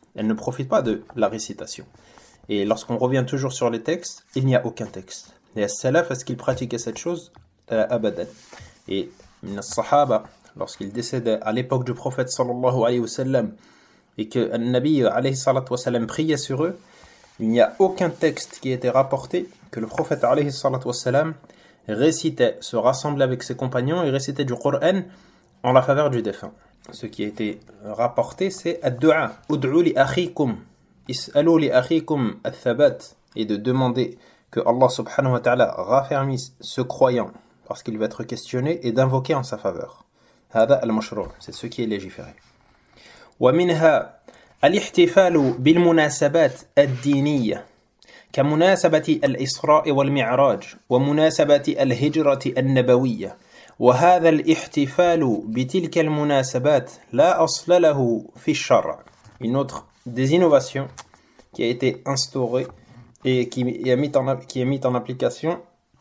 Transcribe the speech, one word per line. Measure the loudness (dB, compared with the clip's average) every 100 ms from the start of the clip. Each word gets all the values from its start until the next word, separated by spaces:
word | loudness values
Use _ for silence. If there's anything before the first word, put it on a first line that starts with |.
| _ -6
Elle | -4
ne |
profite | -2 -4 -8 -2
pas | -2
de | 0 -4 -6 -4
la | -2
récitation. | -2 -10 -12 -14 -16 -20 _ _ -20 -20 _ -6
Et | -2
lorsqu'on | -2 -2 -4 -2
revient | 0 0 -2
toujours | -4 -6
sur | -4 -4
les | -2
textes, | -4 -6 -8 -18 _
il | -2 2
n'y | 2
a | 0
aucun | -8 -12
texte. | -14 -16 -18 -20 _ _
Et | -4
as-salaf, | -4 -2 0 0 0
est-ce | -4
qu'ils | -8 -6
pratiquaient | -4 -4 -6 -8
cette | -8 -8
chose ? | -8 -8 -10 -20 _ _ -4
Euh, | -2 0
abadan. | 0 -2 -4 -8 -14 -20 -20 -20 _ -8
Et | -6 -6 -12 -20 _
min | -12 -12
as-sahaba, | -8 -6 0 2 2 0 -4 _ _ -12
lorsqu'il | -12 -10 -10
décède | -8 -6 -4 -2 -2
à | -2
l'époque | -4 -2 -2
du | -4
prophète | -6 -6 -4 -4
sallallahu | -4 -4 -2 0 2
alayhi | 2 0
wa | -2
sallam, | -4 -2 -2 -2 -8 _ _ _ _ _ -10
et | -6
que | -2 -2
un | -2
Nabi | -2 0 0 2
alayhi | 2 0 -2 -2
salatu | 0 -2 -2
wa | -6
sallam | -4 -4 -4
priait | -4 -2 -2
sur | -4 -4
eux, | -4 -6 _ _ -20 _ _ -6
il | 0
n'y | 4
a | 4 4
aucun | 0 2 -4
texte | 0 -2 -2 -10 -10
qui | -6
était | -4 0
rapporté | 0 0 -2 -4 -6 -6 -14 -16
que | -10
le | -8
prophète | -6 -4 -2
alayhi | 0 2 0
salatu | -4 -4 -4 -6
wa |
sallam | -6 -2 0 0 -6 -18 _ _ _ -8
récitait, | 0 0 0 -4 0 0 -2
se | -6 0
rassemblait | 0 0 -2 -2
avec | -2 -2
ses | -8
compagnons | -6 -4 -2 -2 -2
et | -2
récitait | -2 -4 -4
du | -4
Coran | -2 -2 0 0 0 -4 -14 _ _ _ _
en | 4
la | 4
faveur | 4 2 0
du | -2
défunt. | -4 -8 -12 -20 _ _ -20
Ce | -16 -14
qui | -8
a | -8
été | -6 -6 -8 -16 -20
rapporté, | -10 -4 -2 -2 -4 -4 -6
c'est | -6 -8 -4
ad-du'a, | -4 0 2 2 0 -6 -6
ud'u | -4 0 2
li | 2 2
akhikum, | 2 0 -2 -2 -2 -4 -12 _ _ _ -12
is'alu | -10 -4 0 4 4
li | 4
akhikum | 2 2 0 0 -2 -2 -4
al-thabat, | -10 -6 -2 2 2 2 -10 _ _ -8
et |
de | -4 -2
demander | 0 0 0 0 -4 -8 _ _ _
que | -2
Allah | 0 4 2
subhanahu | 2 -4 -2 0
wa | 0
ta'ala | 2 2 2
raffermisse | 0 0 0 0 -2 -2 -4 -8 -18
ce | -10 -6
croyant, | -6 0 2 2 -4 -10 _ _ -14
parce | -12
qu'il | -10 -6
va | -6
être | -6
questionné, | -12 -12 -8 -4 -2 -2 -2
et |
d'invoquer | 0 2 0 -2
en | -4
sa | -4 -6
faveur. | -6 -6 -10 -16 _ _ _ _ _
Hada | 2 4
al-mashru', | 4 2 -2 -2 -8 -10 -12
c'est | -18
ce | -14 -10
qui | -6
est | -4
légiféré. | -6 -8 -16 -18 -20 _ _ _ _ _ _ -20 -20 -20 0
ومنها | 2 4 2 4 4 4 0 -12 -20 -20 _ _
الاحتفال | 2 2 0 4 4 6 4 4 2 2
بالمناسبات | 4 6 6 4 2 2 2 4 2 0 0 2
الدينية، | 2 0 0 2 2 0 0 -4 -8 _ _ _ _ -20 _
كمناسبة | 0 2 4 4 4 4 2 2 0
الإسراء | 0 -2 -4 -2 4 4 4
والمعراج، | 2 2 0 2 4 4 2 -6 -18 0
ومناسبة | 2 2 2 2 2 4 4 2 0
الهجرة | 0 0 0 2 2 0 -2 0
النبوية. | 2 4 4 4 2 -4 -8 -14 _ -20 -20 2
وهذا | 4 6 6 6 6
الاحتفال | 4 4 0 0 -2 0 2 2 2 2 0 -2
بتلك | -4 -2 -2 0 0
المناسبات | 0 0 2 2 0 0 2 2 0 -12 _
لا | 2 4 4
أصل | 0 0 2 4
له | 4 4 0 -2 -6 -6
في | -2
الشرع. | -2 2 2 2 -6 -14 _ -20 -8
Une | -4 -2
autre | -4 -8 -16 _
des | -8 -2 2
innovations | 4 6 4 2 -6 -10 -14 -20 _ _ _ _
qui | -4
a | -2
été | 0 -2 -2
instaurée | -4 -6 -4 -4 -2 -2 -4 -12 _ -20 -20 _
et | 0 0 0
qui | -4
est | -4 -2 0 0
mise | 2 0
en, | 0 -4
qui | -6 -4
est | -2
mise | 0
en | 0
application, | -2 -4 -4 -4 -2 -6 -6 -10 _ _ _